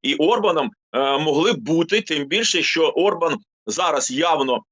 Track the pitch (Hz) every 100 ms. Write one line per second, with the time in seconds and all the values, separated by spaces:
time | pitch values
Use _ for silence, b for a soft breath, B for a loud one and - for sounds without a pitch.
0 | 131 143 160 233 208 160 123 _ _ 123
1 | 139 139 156 143 190 151 127 165 170 208
2 | - 156 139 190 233 180 - 170 156 -
3 | 196 202 165 131 _ _ - 135 180 147
4 | - 131 170 160 131 120 -